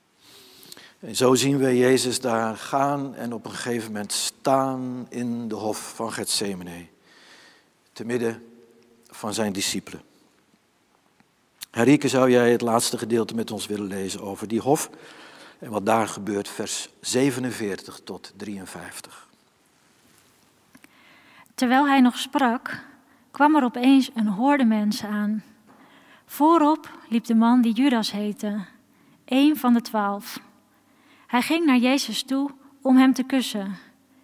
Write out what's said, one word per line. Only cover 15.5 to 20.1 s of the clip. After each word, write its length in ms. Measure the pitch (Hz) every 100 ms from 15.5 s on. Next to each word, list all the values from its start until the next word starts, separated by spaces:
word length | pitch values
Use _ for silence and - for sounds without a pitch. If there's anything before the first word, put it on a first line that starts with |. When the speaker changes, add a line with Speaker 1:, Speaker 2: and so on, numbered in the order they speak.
| -
Speaker 1:
en 120 | -
wat 160 | 107 101
daar 220 | 113 104
gebeurt, 400 | - 98 101 101
vers 400 | - 101 - - _
zevenenveertig 1000 | - 123 139 127 127 107 107 92 - -
tot 280 | - 90 - 95
drieënvijftig? 920 | 104 101 92 90 85 - - - - _ _ _ _ _ _ _ _